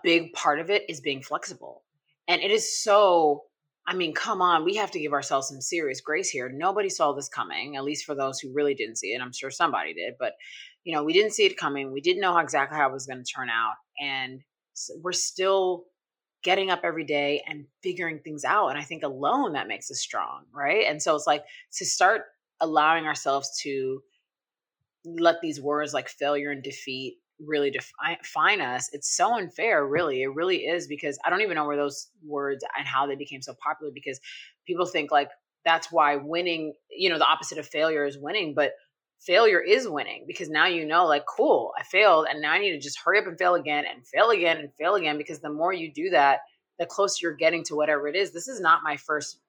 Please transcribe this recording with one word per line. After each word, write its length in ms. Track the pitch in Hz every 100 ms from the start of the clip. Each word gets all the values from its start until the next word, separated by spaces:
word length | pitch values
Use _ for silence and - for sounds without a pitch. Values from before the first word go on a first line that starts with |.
big 320 | 170 170 165
part 260 | - 160 147
of 120 | 165
it 120 | 208 -
is 120 | 151
being 200 | 147 135
flexible. 640 | 131 147 - - - - _ _ _ _ -
And 120 | 165
it 100 | 196
is 300 | 214 - -
so, 600 | 220 208 196 175 151 143 - _ _ _ 175
I 80 |
mean, 200 | 185 165
come 280 | - 233 190
on, 240 | 180 160 170
we 100 | 214
have 160 | 196
to 80 | 170
give 140 | 151
ourselves 340 | 143 139 139 131
some 140 | 135
serious 400 | - 170 147 131
grace 280 | 151 160 175
here. 200 | 135 127
Nobody 400 | 135 180 202 196
saw 240 | 185 151
this 160 | 139 135
coming, 480 | 143 92 76 135 139
at 80 | 139
least 200 | 147 -
for 100 | 139
those 240 | 135 127
who 120 | 135
really 220 | 139 143
didn't 240 | 135 110 113
see 160 | 98
it. 80 | 120
I'm 100 | 123
sure 180 | - 135
somebody 440 | - 165 107 80
did, 220 | 80 104 123
but, 140 | 117 - - - - _
you 100 | 175
know, 100 | 151
we 100 | 151
didn't 200 | 180 214
see 120 | 220 196
it 120 | -
coming. 360 | 156 139 135
We 80 | 139
didn't 200 | 170 185
know 120 | 190
how, 60 | 170
exactly 380 | 143 143 139 151
how 120 | 135
it 20 |
was 140 | 135 135
gonna 180 | 127
turn 260 | 123 135 123
out. 260 | 113 110 110 _ -
And 440 | 143 135 127 135 _ _ _ -
s-, 160 | - 147
we're 120 | 175
still 720 | 175 - 185 190 196 185 175 - _ _ _ _ _
getting 260 | 180 190 190
up 120 | 180
every 220 | 170 160 151
day 380 | 147 143 151 -
and 180 | 151 139 _
figuring 380 | 185 170 165 151
things 240 | 160 151
out. 240 | 135 208 160
And 80 | 143
I 60 |
think 200 | 143 156
alone 500 | 147 131 151 262 220
that 140 | 143 107
makes 220 | 101 -
us 100 | 123
strong, 460 | - 104 62 69 _
right? 340 | 143 143 208 151
And 160 | 156
so 140 | 175 151
it's 120 | 156
like 180 | 147 - - - -
to 80 | 185
start 380 | - 185 226 - _ _ -
allowing 460 | 160 151 151 165 156
ourselves 520 | 143 143 139 135 -
to 400 | 143 135 131 131 _ _ _ _ _ _ _ _ _ _ 165
let 340 | 165 170 165
these 200 | 165 143
words 320 | 143 147 147
like 160 | 139 -
failure 420 | - 143 147 143
and 100 | 135
defeat 580 | 135 135 135 131 127 - _ _
really 300 | 151 147 143
defi-, 480 | - - - 156 170
define 400 | - 156 180 202
us. 280 | 127 - -
It's 220 | 143 - -
so 200 | 202 240
unfair, 480 | 175 - 226 160 139
really. 380 | 156 160 131
It 100 | 135
really 320 | 147 180 175 151
is, 220 | 170 143
because 320 | 147 147 139
I 60 | -
don't 120 | 185
even 120 | 214
know 140 | 160 147
where 100 | 143
those 320 | 143 139 - 196 151
words 400 | 147 139 135 - 139
and 120 | 139
how 180 | 135 143
they 100 | 139
became 280 | 143 135
so 100 | 131 127
popular, 280 | 147 - 151
because 260 | 127 139 131 - - - _ -
people 220 | 170 175
think, 240 | 160 147
like, 180 | 147 143 - _ _
that's 280 | 165 165 -
why 240 | 165 147 143
winning, 580 | 147 170 180 165 156 - _
you 200 | - 185
know, 100 | 156
the 80 | 139
opposite 320 | 151 160 151
of 80 | 139
failure 380 | 151 160 151 143
is 120 | 139
winning, 380 | 147 208 160 143
but 160 | 139 - _ _ _ _
failure 420 | - 185 226 180
is 260 | 175 247 233
winning, 380 | 147 - - -
because 220 | - 156
now 160 | 151 180
you 180 | 170
know, 220 | 151 170 170
like, 200 | 143 -
cool, 460 | - 285 151 107 -
I 60 |
failed, 420 | - 190 208 160 143
and 140 | 151
now 120 | 151
I 40 | 180
need 140 | 202
to 80 | 147
just 200 | 139 - 170
hurry 140 | 208
up 80 | 190
and 100 | 165
fail 160 | 180
again 300 | 175 147 147 -
and 220 | 127 -
fail 240 | 147 226
again 260 | 202 170 160
and 160 | 143
fail 220 | - 170 196
again, 240 | 156 147
because 200 | 147 143
the 120 | 151
more 200 | 151 175
you 220 | 185 160
do 160 | 143 180
that, 300 | 180 139 - - _ _ -
the 80 | 170
closer 320 | - 196 -
you're 140 | 170 151
getting 280 | 160 170 -
to 100 | 151
whatever 320 | 151 147 147
it 80 | 180
is. 180 | 190
This 140 | 170 254
is 120 | 233
not 220 | 165 165
my 140 | 156 147
first 420 | - 151 139 -